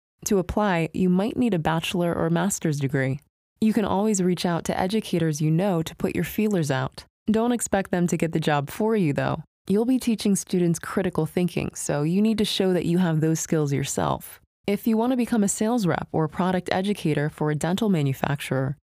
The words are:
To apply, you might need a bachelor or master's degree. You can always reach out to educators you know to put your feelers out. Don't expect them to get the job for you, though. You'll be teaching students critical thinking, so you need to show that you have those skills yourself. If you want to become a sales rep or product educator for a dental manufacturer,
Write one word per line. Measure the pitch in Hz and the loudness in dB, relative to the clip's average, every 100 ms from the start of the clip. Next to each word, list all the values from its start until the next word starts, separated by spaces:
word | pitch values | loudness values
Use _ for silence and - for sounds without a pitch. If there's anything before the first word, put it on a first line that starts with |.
| _ _ - | _ _ -2
To | 202 | 0
apply, | 170 - 208 175 160 | 0 0 0 0 0
you | - 185 | 0 2
might | 180 208 - | 2 0 0
need | 247 | 0
a | 185 | 0
bachelor | 151 165 - 175 170 | 0 0 -2 -2 0
or | - 165 | 0 0
master's | 165 180 - 170 143 | 0 0 -2 -2 -2
degree. | 135 139 131 135 _ _ _ - | 0 0 -2 -4 _ _ _ -2
You | 220 | 2
can | 214 | 2
always | 208 185 220 202 | 2 0 0 2
reach | 180 175 180 | 2 2 0
out | 170 | -2
to | - - | -2 -2
educators | 190 220 - 180 160 147 | 0 -2 -2 0 0 0
you | 156 | 2
know | 160 202 170 | 2 2 0
to | 160 - | -2 -4
put | 185 | -4
your | - | -2
feelers | 170 - 214 185 147 | -4 0 0 0 0
out. | 131 131 - - _ - | -2 -4 -8 -20 _ -2
Don't | 214 240 | 0 2
expect | 240 - 196 190 | 0 0 -2 0
them | 180 175 | 0 0
to | 170 | 0
get | 170 | 0
the | 165 | 0
job | 156 147 139 | 0 0 0
for | - 214 | -2 0
you, | 220 165 | 2 2
though. | 135 135 139 - _ - | 2 -2 -4 -8 _ -2
You'll | 196 | 0
be | 233 262 | 2 2
teaching | - 214 214 196 | 0 0 2 0
students | - 185 175 165 | 0 0 2 0
critical | - - 185 - 156 | -2 -2 -2 -2 -2
thinking, | - 180 - - | 0 -2 -2 -6
so | - - 147 | -6 -4 -2
you | 151 185 | 0 2
need | 214 214 | 2 2
to | |
show | 208 - 190 | 0 0 2
that | 180 - | 2 2
you | 170 | 2
have | 180 156 | 2 2
those | 160 160 | 2 0
skills | - 160 147 | 0 0 0
yourself. | 139 139 - 80 - - - _ _ - | 0 -2 -2 -2 -2 -8 -20 _ _ -4
If | 202 - | -2 0
you | 220 | 0
want | 233 | 2
to | 262 | 0
become | 233 240 | 0 0
a | 202 | 0
sales | - 220 247 180 | 0 0 0 0
rep | 143 - | 0 -2
or | - 156 | -2 -2
product | - 180 185 - | 0 0 0 0
educator | 180 196 202 165 147 151 | 0 0 -2 0 0 -2
for | - 151 | -2 -2
a | 151 | 0
dental | 160 190 220 | 0 0 2
manufacturer, | 175 139 131 - 139 - 131 135 143 _ | 2 2 0 -2 -2 -2 -2 -2 -6 _